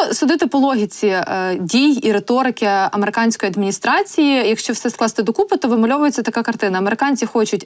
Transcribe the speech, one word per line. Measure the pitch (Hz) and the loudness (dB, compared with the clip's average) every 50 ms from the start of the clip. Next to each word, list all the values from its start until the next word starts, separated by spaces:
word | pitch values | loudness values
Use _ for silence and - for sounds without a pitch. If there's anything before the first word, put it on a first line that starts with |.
| - - 254 | 4 2 0
судити | - 311 262 330 294 339 | 0 2 2 2 2 0
по | 247 - 269 | 0 2 2
логіці, | 262 277 269 226 208 - - - - | 2 2 2 0 -2 -4 -4 -2 0
е, | 208 190 185 170 - 190 190 185 185 185 185 | 0 0 0 -2 -2 -4 -4 -2 -2 -2 -4
дій | 185 165 - 247 277 302 285 | -2 0 2 4 4 4 4
і | 233 - 220 208 | 2 2 0 0
риторики | 202 202 - 240 254 262 254 247 - 226 | 0 0 0 0 2 2 0 -2 0 0
американської | 202 196 196 190 - - 202 202 208 202 233 226 226 226 - - 196 | 0 2 2 0 0 0 -2 -2 -2 0 0 0 0 0 0 -2 -4
адміністрації, | 180 202 202 196 196 - - 233 277 359 403 - - - 302 285 277 262 233 196 | -2 -2 -2 -2 -4 -2 -2 0 0 0 0 0 0 2 2 4 4 2 2 0
якщо | 220 226 - - 233 | 0 -2 -2 -4 -6
все | - - 247 | -4 -4 -4
скласти | 226 - 240 220 - - 214 | -2 -2 -2 -2 0 0 -2
докупи, | 185 226 - 403 403 403 | 0 0 0 0 0 0
то | - - 247 | 0 0 2
вимальовується | 233 233 220 226 269 294 294 294 - - 220 | 2 2 2 2 2 2 2 0 0 0 -2
така | 226 220 233 226 | -2 -2 -2 -2
картина. | - 226 - - 202 185 185 | -2 -2 -2 -2 -2 0 0
Американці | 196 202 226 226 269 285 277 226 240 | 0 -2 0 0 0 0 0 0 -2
хочуть | 220 - 233 220 214 - 190 - | -2 0 0 0 0 0 -2 -2